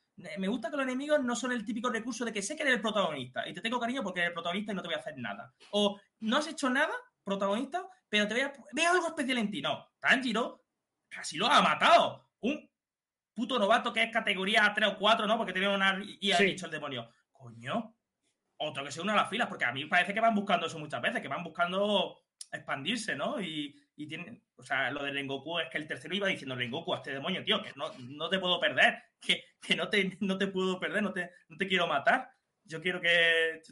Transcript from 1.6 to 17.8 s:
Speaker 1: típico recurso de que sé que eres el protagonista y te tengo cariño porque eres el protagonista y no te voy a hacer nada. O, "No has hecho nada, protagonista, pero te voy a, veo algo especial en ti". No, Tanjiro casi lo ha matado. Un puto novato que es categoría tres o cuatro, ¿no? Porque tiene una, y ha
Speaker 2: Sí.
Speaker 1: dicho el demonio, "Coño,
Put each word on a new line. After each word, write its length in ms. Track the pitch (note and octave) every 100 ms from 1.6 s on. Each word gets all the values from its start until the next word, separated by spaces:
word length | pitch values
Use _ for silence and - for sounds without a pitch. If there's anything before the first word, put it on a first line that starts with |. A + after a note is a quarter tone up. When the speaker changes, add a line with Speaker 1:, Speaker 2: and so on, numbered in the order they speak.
Speaker 1:
típico 260 | G#3 A#3 A#3+
recurso 340 | A3+ A#3 A#3
de 80 | A#3
que 100 | G#3+
sé 140 | G3 D4
que 60 |
eres 120 | D4
el 60 | B3
protagonista 680 | A3+ G#3+ F3 C#3+ B2+ - -
y 40 |
te 60 | E3
tengo 180 | A3 A#3+
cariño 240 | A#3 C4+
porque 160 | G3+ F3+
eres 80 | F3
el 40 |
protagonista 380 | E3+ E3+ F#3 G#3
y 20 |
no 80 | F#3+
te 60 | F3
voy 80 | D#3
a 20 |
hacer 160 | D#3+ C#3+
nada. 360 | A2 G2+ B2+ _ -
O, 300 | G#3 G3+ G3+ _ _
"No 180 | A3 C4+
has 100 | D#4
hecho 200 | - C4+
nada, 220 | B3+ D#4+ B4 - _
protagonista, 640 | - G3 G3 G#3+ C#4 F4 F#4 - _
pero 180 | G#3 G#3
te 80 |
voy 80 | A3+
a, 100 | C4+ - -
veo 180 | C4 E4+
algo 140 | F4+ E4
especial 320 | D#4+ B3+ B3
en 120 | G#3
ti". 120 | D#3
No, 240 | D3+ A#2+ - _
Tanjiro 640 | C#3+ A#3+ B3+ A3 - - _ _ _ _ _
casi 280 | - - D3+
lo 100 | A3+
ha 160 | C4+
matado. 680 | F3 D3 B3 E4 - - _ _
Un 280 | A3 D4+ - _ _ _ _ _ _
puto 260 | - A3 B3+
novato 320 | G3 G#3+ A#3+
que 100 | A3
es 100 | A3+
categoría 600 | A#3 A3 F#3 F#3+ A3 G#3
tres 140 | G#3 G#3+
o 80 | G3
cuatro, 260 | G#3 A3+ G#3
¿no? 100 | A3+
Porque 140 | F#3+
tiene 200 | F#3 G3
una, 280 | G3 F#3+ F#3+ G3+ -
y 120 | G3
ha 40 | F#3
Speaker 2:
Sí. 100 | G3
Speaker 1:
dicho 200 | D3+ E3
el 60 |
demonio, 360 | D#3 D3 B2+ A#2+ _ _
"Coño, 640 | _ A#2+ A2+ B2 G3+